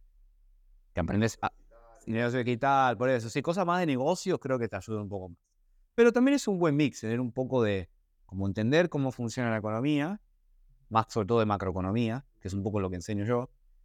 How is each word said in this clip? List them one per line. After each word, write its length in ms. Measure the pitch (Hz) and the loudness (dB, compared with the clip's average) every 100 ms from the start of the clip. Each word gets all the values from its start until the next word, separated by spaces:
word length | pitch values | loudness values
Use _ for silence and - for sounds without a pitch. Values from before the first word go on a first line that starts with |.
| - _ - _ _ _ _ - _ | -20 _ -20 _ _ _ _ -20 _
Que 80 | - | -6
aprendes 360 | 85 98 110 - | -2 2 0 -2
a 80 | - - - - - - - | -8 -8 -20 -20 -20 -18 -6
negocio 320 | 113 120 127 | -2 -2 -2
digital, 580 | 120 120 139 135 131 110 | -2 0 2 2 2 2
por 120 | 127 | 0
eso. 200 | 127 113 | 0 -2
Sí, 140 | 143 | -4
cosas 240 | 135 175 175 | -2 -2 0
más 140 | 180 | 0
de 40 | 170 | 0
negocios 540 | 131 139 180 185 170 | 0 0 0 0 -2
creo 180 | 131 131 | -2 -2
que 100 | 117 | -2
te 100 | 98 | -6
ayudan 260 | - 110 | -6 -8
un 60 | 104 | -6
poco 200 | 98 92 | -8 -10
más. 80 | 85 _ _ _ _ _ | -16 _ _ _ _ _
Pero 180 | - 233 | 4 6
también 240 | 240 254 285 | 6 4 2
es 120 | - | 0
un 100 | 185 | 2
buen 180 | 170 143 | 2 4
mix, 260 | 147 - | 2 0
tener 180 | 110 117 | -4 -2
un 120 | 127 | -2
poco 300 | 120 131 127 | -4 -2 2
de, 260 | 110 98 92 _ _ _ - | 2 0 -4 _ _ _ -12
como 220 | 92 98 | -4 -4
entender 420 | 95 110 151 175 | 0 2 4 2
cómo 220 | 151 131 | 0 -4
funciona 400 | 123 120 120 117 | -4 -6 -2 -2
la 60 | 110 | -2
economía, 640 | 104 110 139 147 151 208 _ _ _ _ _ _ - | -2 -2 0 0 -2 -6 _ _ _ _ _ _ -2
más 160 | 110 110 | 0 0
sobre 180 | 117 98 | 0 2
todo 120 | 117 | 2
de 60 | 107 | 4
macroeconomía, 800 | 101 95 90 92 110 117 120 - _ | 2 0 -2 0 0 0 -2 -10 _
que 80 | 98 | -8
es 60 | 98 | -4
un 80 | |
poco 160 | 98 104 | -2 -2
lo 100 | 92 | -2
que 60 | 90 | -4
enseño 300 | 85 104 104 | -4 -4 0
yo, 260 | 120 127 _ _ _ | -2 -2 _ _ _